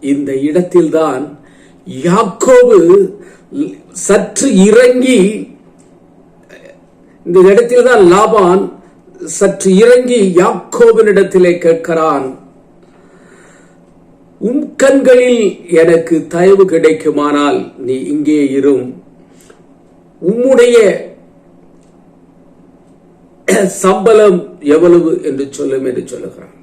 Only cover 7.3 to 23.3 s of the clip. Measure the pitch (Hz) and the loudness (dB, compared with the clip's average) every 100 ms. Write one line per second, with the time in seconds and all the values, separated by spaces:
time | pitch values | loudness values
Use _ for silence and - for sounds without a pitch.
7.3 | 180 180 208 233 247 240 240 180 180 214 | 4 4 4 2 2 2 4 4 4 2
8.3 | 220 185 190 196 - - _ _ - 165 | 2 2 0 -2 -12 -20 _ _ -20 -16
9.3 | - 196 - 190 185 233 247 254 240 196 | -2 -2 -2 0 2 4 4 2 0 0
10.3 | 175 190 - - - 226 220 214 196 185 | 0 0 -4 -8 2 2 4 2 2 0
11.3 | 190 175 175 170 165 - 165 160 143 131 | 0 0 0 -2 -2 -2 -4 -2 -4 -6
12.3 | 127 - _ _ _ _ _ _ _ _ | -14 -20 _ _ _ _ _ _ _ _
13.3 | - - _ _ _ _ _ _ _ _ | -20 -20 _ _ _ _ _ _ _ _
14.3 | _ 196 269 302 - 269 277 254 247 247 | _ -6 -6 -8 -4 0 0 2 2 2
15.3 | 240 202 - - 170 165 165 165 160 147 | 0 -2 -6 -4 0 2 0 0 -4 -4
16.3 | 165 185 196 185 160 156 156 156 143 147 | -2 2 2 2 2 0 0 -4 -4 -2
17.3 | 147 143 131 - - 123 131 139 147 147 | -2 -2 -4 -8 -14 -8 -8 -6 -6 -2
18.3 | 151 139 135 135 131 123 - _ _ _ | -2 -2 -2 0 -2 -4 -16 _ _ _
19.3 | _ _ - _ _ _ _ _ _ 165 | _ _ -20 _ _ _ _ _ _ -6
20.3 | 226 254 254 240 240 208 156 - - _ | -2 0 2 4 4 2 -2 -10 -20 _
21.3 | _ _ _ _ _ _ _ _ _ _ | _ _ _ _ _ _ _ _ _ _
22.3 | _ _ _ _ _ _ _ _ _ _ | _ _ _ _ _ _ _ _ _ _